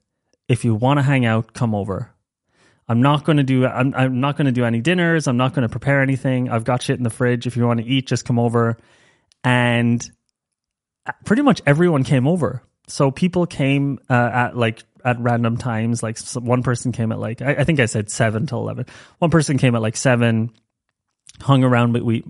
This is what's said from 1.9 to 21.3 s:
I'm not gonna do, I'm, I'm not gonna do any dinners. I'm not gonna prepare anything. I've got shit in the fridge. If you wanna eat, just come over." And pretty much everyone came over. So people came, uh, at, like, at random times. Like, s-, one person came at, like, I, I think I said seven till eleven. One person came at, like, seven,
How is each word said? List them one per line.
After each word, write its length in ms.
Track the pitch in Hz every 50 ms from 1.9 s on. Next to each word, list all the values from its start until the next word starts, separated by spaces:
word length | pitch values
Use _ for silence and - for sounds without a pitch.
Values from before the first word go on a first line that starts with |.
| 95 - 120 - _ _ _ _ _ _ _ _ _ _ _ _ _ _ _
I'm 160 | - 113 117
not 220 | 131 143 147 147 -
gonna 200 | - 156 147 139
do, 220 | 127 131 127 127
I'm, 280 | 123 95 117 127 139 -
I'm 240 | 123 131 131 131 123
not 160 | 135 143 139
gonna 160 | - 147 135
do 140 | 120 123 123
any 160 | 117 117 113
dinners. 460 | 113 165 180 180 170 165 165 160 151
I'm 100 | 143 123
not 160 | 123 127 131 -
gonna 160 | 143 120 107
prepare 320 | - 117 - 139 139 139
anything. 480 | 135 135 135 123 - 135 127 123 127 120
I've 160 | 117 113 113
got 160 | 127 123 123
shit 160 | - - 135
in 60 | 123 123
the 60 | 113
fridge. 380 | - - 127 123 123 120 -
If 80 | 127 117
you 100 | 120 120
wanna 180 | 120 117 117 110
eat, 220 | 120 135 135 127
just 180 | - 131 117 -
come 120 | - 123
over." 400 | 117 117 120 117 120 117 117 117 - _ _ _ _ _ _ _ _ _ _ _ _
And 640 | - 127 123 123 123 120 120 117 120 117 120 117 - - - _ _ _ _ _ _ _ _ _ _ _ _ _ _ _ _ _ _ - - _ -
pretty 200 | - 202 254 294
much 180 | 269 185 - -
everyone 380 | 143 143 151 180 180 160 135 127
came 240 | - 147 127 123
over. 340 | 143 180 180 139 - - 127 - _ _ _ _
So 220 | - - - 147 135
people 360 | 131 - 180 180 - 180 175
came, 540 | 170 - - 143 135 139 143 139 143 135 - _ -
uh, 200 | 131 120 120 117 98
at, 240 | 123 123 117 -
like, 260 | 123 117 110 110 - - _ _ _ -
at 120 | 123 120
random 380 | 120 120 120 120 117 120 117 120
times. 480 | 117 - 127 113 110 113 117 120 113 -
Like, 140 | 113 110
s-, 180 | - - - -
one 260 | 127 120 120 123 127
person 300 | 120 131 120 - - 127
came 220 | 110 - 113 110 110
at, 60 | 104
like, 220 | 107 107 113 -
I, 100 | 127 135
I 120 | 147 - 139
think 160 | 170 165 139
I 60 | 120
said 260 | 107 - 113 104 -
seven 340 | - - 120 110 107 110 -
till 140 | - 123 110
eleven. 260 | 107 107 110 120 120 - - - - - _ _
One 120 | 180 160
person 260 | 147 165 143 - 147
came 160 | 123 135 127 120
at, 60 | 117
like, 140 | 110 110 -
seven, 560 | - - 139 123 120 120 117 113 110 110 117 - _ _ _ _ _ _ _ _ _ _ _ _ _ _ -